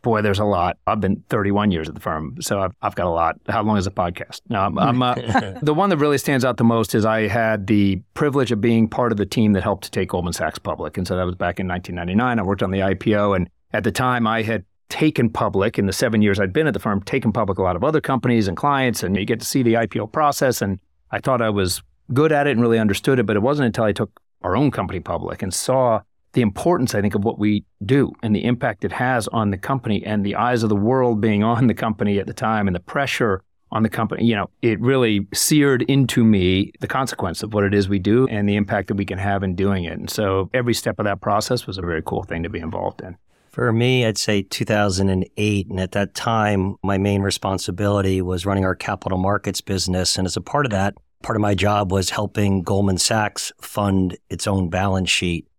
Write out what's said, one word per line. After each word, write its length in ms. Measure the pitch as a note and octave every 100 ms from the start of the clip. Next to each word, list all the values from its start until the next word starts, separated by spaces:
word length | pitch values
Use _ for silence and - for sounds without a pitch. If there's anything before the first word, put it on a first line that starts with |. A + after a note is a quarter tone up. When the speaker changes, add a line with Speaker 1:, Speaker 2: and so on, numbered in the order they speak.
Speaker 1:
Boy, 180 | B2 A2
there's 180 | G#2 G2
a 60 |
lot. 320 | G#2 F#2+ F2 - -
I've 140 | G#2+
been 240 | F#2+ F#2+ _
thirty-one 400 | A#2 G2+ G2+ G#2
years 180 | E2+ D#2
at 60 |
the 60 | D2+
firm, 340 | - D#2+ D#2 C#3+
so 180 | - G2+
I've, 120 | F#2+ -
I've 120 | G#2
got 120 | - F2+
a 40 |
lot. 260 | E2 E2 - -
How 140 | G#2+
long 160 | G#2+ G#2
is 80 | F#2+
the 40 |
podcast? 520 | F#2+ F2 F2 - - -
No, 100 | G#2
I'm, 180 | G2 C#2+
I'm, 240 | A2+ B2
uh, 120 | B2
Speaker 2:
<laughs> 480 | B2 B2 A3+ D3+ F#2+
Speaker 1:
the 100 | D3
one 160 | D3+ G3
that 80 | D#3+
really 220 | D3 C#3
stands 260 | - C3+
out 140 | B2+ A2+
the 60 |
most 300 | A#2 A#2 A2
is 120 | A#2 A2
I 200 | A2 G#2+
had 420 | A#2 A2 G#2+ G2
the 340 | G#2 G2 F#2+ -
privilege 400 | - D3 C#3 B2
of 80 | A2
being 260 | A#2 A2+ A2
part 260 | - A#2+
of 40 | G#2
the 80 |
team 300 | G2 - G#2+
that 80 | G2
helped 220 | F#2+ F#2+
to 60 | -
take 200 | A2 F#2
Goldman 240 | F#2 F#2
Sachs 240 | F2+ D#2+ -
public. 400 | G2 D#2 D#2 -
And 80 | F2+
so 100 | F#2
that 80 |
was 120 | F2+ F2+
back 220 | F2+ F2+
in 80 | F#2
nineteen 280 | F2+ F2+
ninety-nine. 440 | F2 F2 G2+ B2 A#2
I 40 |
worked 200 | F#2 G2
on 80 | G2
the 120 | F#2+
I 100 | F#2+
P 220 | G2 A2+
O, 180 | G#2 G#2
and 160 | F#2+ F2 _ _
at 100 | A2
the 80 | G#2
time 360 | - B2+ B2 A2
I 160 | A2+
had 240 | A2 A2 - _ _
taken 400 | - D#3 D3 A2+
public, 480 | - A2 G2 G#2 -
in 80 | G2
the 60 |
seven 260 | - B2+ A2
years 180 | G#2 G2
I'd 140 | G2
been 140 | A#2 D#3
at 80 |
the 60 | G2
firm, 200 | A2+ G2+
taken 320 | - C3+ A#2
public 240 | A#2 G2+ F#2+
a 60 |
lot 120 | F#2
of 80 | F2
other 200 | C3 D#3
companies 440 | - B2+ B2+ A#2 G2+
and 120 | -
clients, 440 | D3 C#3 B2+ G#2+
and 140 | F#2 G2
you 80 |
get 160 | G#2+ A2+
to 60 | -
see 160 | C3+
the 160 | A#2+ A2+
I 80 | A2+
P 140 | A2+
O 60 | G#2
process. 540 | D#3 D3 C3+ C3+ A#2
And 200 | G2+ F#2+ _ _ _
I 80 | G#2
thought 200 | - B2
I 80 | A2+
was 340 | G2+ F#2 - - _ -
good 180 | B2 D#3
at 160 | D3 C#3+
it 40 |
and 100 | A#2
really 180 | A#2+ A2+
understood 400 | G#2+ G2 - C3
it, 60 |
but 120 | G#2+ G2+
it 40 |
wasn't 240 | A#2 D3
until 200 | B2 G#2
I 80 | G#2+
took 280 | G2 G#2 _ _ _
our 120 | -
own 160 | G2+ C#3+
company 300 | - F#2+ F#2
public 400 | - E2+ F2 E2
and 140 | F#2+
saw 480 | - - C3 B2+ G#2+ - _ _
the 80 | -
importance, 540 | A2 - E3 F3 B2 G#2+
I 40 |
think, 140 | G2+
of 80 | G#2
what 160 | G#2 -
we 260 | G#2 G#2 - _ G2
do 240 | C#3 B2 -
and 100 | A2+
the 100 | G#2
impact 400 | A#2+ B2 B2+ G#2
it 60 | G2+
has 380 | - B2+ B2 G#2+
on 220 | A#2 G#2
the 60 | F#2+
company 480 | - C3+ A#2+ G2
and 220 | - G#2+ G2+
the 80 |
eyes 300 | - A#2+ B2
of 40 | A2
the 60 |
world 460 | G#2 G#2+ C3 B2 G#2+
being 240 | A2 G2+
on 240 | A2 A#2 B2+
the 60 |
company 440 | G#2 A2+ G#2 G#2 G2+
at 80 | F#2
the 80 |
time 320 | - A2+ A2 G2
and 80 |
the 60 | F2
pressure 640 | - D3 C3 - A#2+ F#2+ _ _ _
on 140 | A2
the 40 | A2
company. 360 | - A2 -
You 100 | A#2
know, 160 | G#2 F#2+ _
it 200 | A#2+ G2+
really 480 | A#2 C3+ A#2 G#2 F#2+
seared 500 | - - D3+ C#3+ B2+
into 420 | A#2 C3+ B2+ -
me 480 | A2+ G2+ F2+ F#2 G2+ -
the 80 | -
consequence 560 | C3+ C3 - A#2 A#2+
of 100 | G#2+
what 80 | G#2+
it 100 | G2+
is 160 | G2+ F#2+
we 120 | G2+
do 260 | F#2+ A#2 C3
and 220 | G#2 G2+
the 80 | G#2
impact 320 | G2+ G#2 F#2+
that 80 | G2+
we 80 |
can 120 | G2 F#2+
have 280 | G2 G2
in 100 | G2
doing 300 | F2+ G2 F#2+
it. 120 | E2 F2+
And 140 | -
so 400 | - G2+ F#2+ F#2+
every 220 | B2+ A#2+
step 240 | A2+ A#2 G2
of 60 |
that 160 | G#2 G2
process 480 | - G2+ - B2 -
was 100 | F#2+
a 40 |
very 200 | F2 D#2+
cool 200 | - -
thing 180 | - E2
to 60 | E2+
be 100 | F2
involved 420 | E2 F#2 F#2 -
in. 160 | F#2+ F#2 _ _ _
Speaker 2:
For 220 | - A#2+
me, 320 | A2+ B2 B2+
I'd 140 | A2+ G2+
say 240 | - G#2
two 220 | G2 -
thousand 460 | A2+ G#2 G#2 F#2+ G2
and 140 | F#2 - -
eight. 320 | G#2+ G2+ -
And 100 | F#2
at 140 | F#2
that 220 | G2+ G2
time, 600 | - A#2+ A2+ G#2 G2 F#2+ -
my 160 | G2 G2
main 240 | G2+ G2+
responsibility 1000 | G2 - G2+ F#2+ - F2+ G#2 G2+ F#2+ F#2+
was 220 | F2+ F2+
running 200 | G2 G2
our 100 | F#2
capital 440 | F2 - G2 G2 F#2
markets 420 | F#2+ G2+ - F#2+
business. 580 | - F#2+ F#2 F2+ F2+ -
And 80 | F#2
as 100 | -
a 40 |
part 260 | - C#3+ C#3
of 60 |
that, 220 | G2 G2+ - _ _
part 140 | - A2
of 60 |
my 120 | G#2
job 380 | G2 G2+ G#2 G2
was 180 | G2 F#2
helping 540 | - G#2 - G2+ G2
Goldman 340 | E2+ G2 G2+ F#2
Sachs 540 | - A2+ G#2+ - - -
fund 580 | - - G2+ F#2+ F#2 - _
its 180 | F2 G#2+
own 200 | G2 F2
balance 420 | F2+ G2 F#2+ F2+
sheet. 360 | - F#2 E2+ -